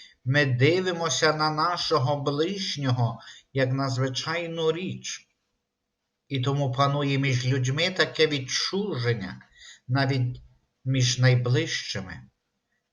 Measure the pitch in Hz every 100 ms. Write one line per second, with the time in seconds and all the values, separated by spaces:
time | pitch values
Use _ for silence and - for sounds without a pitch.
0 | - _ 127 143 135 120 143 185 185 170
1 | 165 - 160 156 156 151 170 170 - 156
2 | 135 143 143 143 170 196 - 143 135 123
3 | 113 117 - - _ 135 127 135 135 123
4 | 135 131 160 170 170 165 160 165 190 -
5 | - - _ _ _ _ _ _ _ _
6 | _ _ - 135 127 143 135 123 139 143
7 | 139 139 139 123 127 135 123 147 180 185
8 | 156 - 156 143 127 - - 190 208 135
9 | 120 110 92 - - - - - - 131
10 | 135 131 123 - - _ _ _ 131 135
11 | 123 - 127 123 120 151 165 - - 98
12 | 92 82 - _ _ _ _ _ _